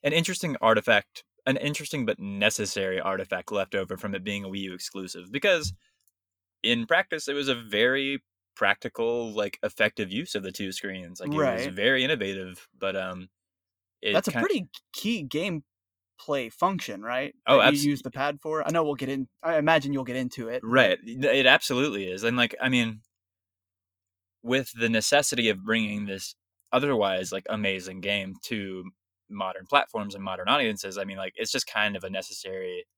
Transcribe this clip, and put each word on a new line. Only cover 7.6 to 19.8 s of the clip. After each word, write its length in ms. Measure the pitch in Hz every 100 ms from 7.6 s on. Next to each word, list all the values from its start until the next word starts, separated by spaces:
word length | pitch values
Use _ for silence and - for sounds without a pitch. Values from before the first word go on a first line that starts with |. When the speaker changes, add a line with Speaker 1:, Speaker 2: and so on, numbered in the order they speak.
| 113 104 120 135 135 139 _ _ _ -
Speaker 1:
practical, 760 | 101 101 120 - 117 120 117
like, 260 | 107 101 -
effective 480 | 104 - 107 - 95
use 220 | 101 175 104
of 60 |
the 80 | 95
two 180 | - 98
screens. 480 | 95 196 95 87 90
Like, 120 | 147
it 40 | 151
was 300 | 139 113 98
Speaker 2:
Right. 60 |
Speaker 1:
very 320 | 92 113 131
innovative, 640 | 131 151 98 95 92 90 - _
but, 180 | 98 95
um, 340 | 92 90 92 _ _ _ _ _ _ _
it 120 | 208
Speaker 2:
That's 140 | 196 196
a 40 |
Speaker 1:
kin- 80 | -
Speaker 2:
pretty 280 | 392 320 175 - _
key 300 | - 208 233 139
gameplay 1200 | 147 196 170 _ _ _ _ _ _ - 143 117
function, 520 | - 180 185 - 98
right? 320 | 110 123 143 - -
Speaker 1:
Oh, 120 | 131
Speaker 2:
That 60 |
you 40 | 113
Speaker 1:
abs- 160 | 143
Speaker 2:
use 180 | 143 139
the 80 | 131
pad 300 | 131 143 147
for? 260 | 156 156 -
I 40 |
know 120 | 165
we'll 100 | 151
get 160 | 139 135
in, 180 | 139 127 _
I 160 | 160 160
imagine 340 | 151 160